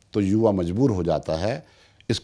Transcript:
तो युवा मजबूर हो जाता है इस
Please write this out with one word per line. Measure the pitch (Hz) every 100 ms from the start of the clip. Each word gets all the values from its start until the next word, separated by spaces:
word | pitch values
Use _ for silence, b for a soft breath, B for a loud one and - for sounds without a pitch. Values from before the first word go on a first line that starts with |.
| _
तो | 107
युवा | 98 107 110
मजबूर | 98 87 98 135
हो | 95
जाता | 85 76 76 80
है | 101 151 - b b b b
इस | 110